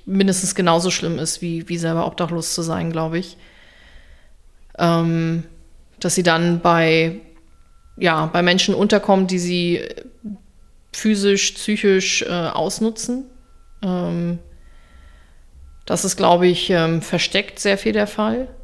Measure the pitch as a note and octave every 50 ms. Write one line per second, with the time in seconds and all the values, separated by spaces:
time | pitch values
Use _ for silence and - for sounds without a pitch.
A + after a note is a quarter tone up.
0 | - - F#3+ G3 F#3+ G3 F3+ F#3 - F#3 - - F3+ E3+ E3 E3+ F3 F#3 F3 -
1 | F#3 E3 E3 - D#3+ D#3 - - F3+ E3+ E3 E3 E3 - F3 E3+ E3 E3 E3 E3
2 | E3+ F3 - - F3 E3 F3 E3 D#3+ - - F3+ E3 E3 D#3+ F3+ E3 E3 D#3+ D#3+
3 | D#3+ D#3+ D#3+ F3 F#3 - - - - - - - - - - - - - - -
4 | - - - - - - - - - - _ - - - - - E3+ E3+ E3+ E3
5 | E3 E3 E3 E3 E3 E3 E3 E3 E3 - - - - - - - - _ _ -
6 | - F3 - F#3+ F3 F3 E3 E3 F3 F3 E3+ E3+ E3+ F3 E3+ E3 E3 D#3+ D#3+ D#3+
7 | D#3+ E3 E3+ G#3 - - - - - - - - - _ - - _ - - -
8 | F#3 F3 D#3+ D#3 D#3 D#3+ - F3 F3 F3+ F3+ F#3 - - F#3+ - G3+ G#3 A3 G3+
9 | G3+ - G3 F#3+ F#3+ F3+ F#3 F3+ F3 F3 F3+ F3+ F3 F3 F3 - - - - -
10 | - B3+ - - - G#3 G3+ - - - _ - - - - - _ _ - -
11 | - A3 G#3+ G3+ G3 G3+ G3 G3 - - - - - - G#3 G#3+ - G3+ F#3+ F#3+
12 | F#3 - - - - - F3 F3 E3 D3 - - D#3 F#3 - - A3 A3+ A3 -
13 | - - B3 B3+ C4+ - - - - _ - - - - - - G#3 F#3 F3+ F3+
14 | F3 F3 E3+ E3+ E3+ F3 F3 E3+ - - - - - - - - - - - -
15 | - - - - - - - - - - - - - - - - - - F3+ F3
16 | - F#3+ - - F#3+ F3+ F3 F3 F3+ F3+ F3 - - - F#3 E3+ E3 D#3+ E3 E3
17 | D3+ - - E3+ - - - G3 G3+ - - - - G3+ G3 G3 - A3+ G#3+ G#3+
18 | G#3 G#3 - - G#3+ A3 A3+ B3 C4 B3+ - -